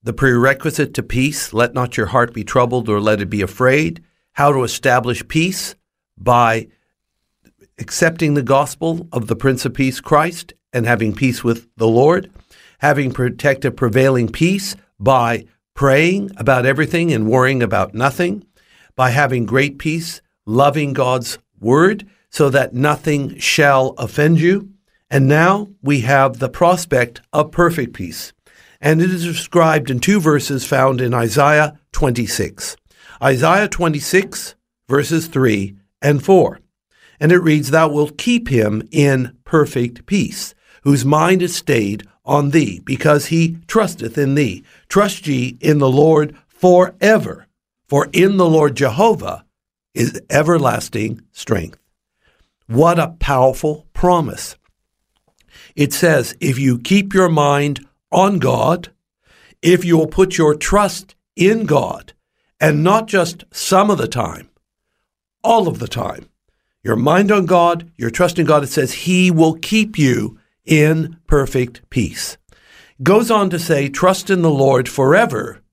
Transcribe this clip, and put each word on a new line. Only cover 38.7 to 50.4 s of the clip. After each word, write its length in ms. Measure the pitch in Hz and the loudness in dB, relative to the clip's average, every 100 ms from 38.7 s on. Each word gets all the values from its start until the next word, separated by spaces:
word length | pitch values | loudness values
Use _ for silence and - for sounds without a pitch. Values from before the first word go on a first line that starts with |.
| 107 - | -2 -4
in 420 | 151 143 135 123 _ | 0 2 2 -4 _
perfect 600 | - 160 147 135 120 120 - | -2 0 0 -2 -6 -8 -4
peace, 480 | 202 - - - _ _ _ | -2 -2 -8 -14 _ _ _
whose 240 | 139 143 | 0 2
mind 380 | 127 151 165 190 | 2 2 2 2
is 120 | 175 | 0
stayed 500 | - - 127 101 104 - _ | -6 -2 -2 -2 -6 -12 _
on 240 | - 143 143 | -2 0 2
thee, 320 | 160 127 85 | 2 0 -6
because 440 | - 131 151 147 147 | -8 -2 2 0 0
he 320 | 165 165 165 - | 0 0 -2 -4
trusteth 500 | 220 202 - 113 151 | -2 -2 -4 -8 -4
in 180 | 139 | -2
thee. 300 | 139 131 90 - _ _ | 0 -2 -4 -16 _ _
Trust 380 | 190 208 - 156 | 0 0 -2 -4
ye 320 | 131 127 123 | -4 -4 -4
in 160 | 151 151 | 0 2
the 140 | 135 | 2
Lord 440 | 131 156 156 151 - _ | 4 4 4 0 -8 _
forever, 1000 | _ 180 180 180 - 196 214 110 - _ _ _ _ _ | _ 4 4 4 0 2 2 0 -12 _ _ _ _ _
for 220 | 143 151 | -2 0
in 240 | 180 196 196 | 0 2 2
the 100 | 175 | 2
Lord 280 | 160 147 127 | 4 2 0
Jehovah 680 | 135 117 226 180 92 90 _ _ _ _ _ | -2 2 0 0 -6 -12 _ _ _ _ _
is 300 | - 117 - _ | -4 -4 -4 _
everlasting 880 | 139 | 0